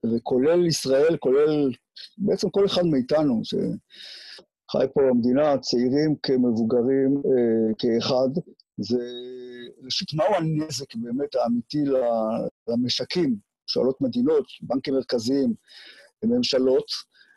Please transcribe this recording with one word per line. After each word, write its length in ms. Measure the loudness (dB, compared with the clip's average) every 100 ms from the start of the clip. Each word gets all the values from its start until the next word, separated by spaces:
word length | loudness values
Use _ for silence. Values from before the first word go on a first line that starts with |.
| -2
וכולל 600 | -4 0 0 2 2 2
ישראל, 520 | 0 0 2 4 2
כולל 540 | 2 4 4 2 0 -2 _ -20 -20 -6
בעצם 320 | -2 0 -2
כל 160 | 2 2
אחד 200 | 2 2
מאיתנו, 560 | 0 2 2 2 0
שחי 1400 | -2 -4 -4 -6 _ -20 -20 -18 -20 -20 -20 _ _ -2 0
פה 80 | 2 4
במדינה, 480 | 4 2 2 2 2
צעירים 580 | 0 0 2 2 0 0
כמבוגרים, 960 | 0 0 2 2 0 2 2 2 2 0 2
אה, 480 | 2 2 2 2 0
כאחד, 520 | 0 0 0 0 0 -2 -8 -18 _ -12
זה 260 | -4 -2 -4 -12 -14 -14 -14 -16 -16 -18
ראשית, 300 | -10 -8 -6
מהו 220 | -2 2 2
הנזק 600 | 0 -2 -4 -8 -10 -10
באמת 400 | -6 -4 -2 -2
האמיתי 480 | 0 0 -2 -2 0
ל-, 540 | 2 2 0 0 -2 -4 _ -4
למשקים? 680 | -2 0 -2 -4 -2 0 -2 _ _ -6
שואלות 340 | -2 0 0
מדינות, 440 | -2 0 2 2 0 -10
בנקים 320 | -6 -4 -2
מרכזיים, 600 | -4 -2 -4 0 0 0 -2 _ -20 -20 -20 -20 _ 0
ממשלות, 600 | 0 0 2 2 2 0 -12 -12 _ _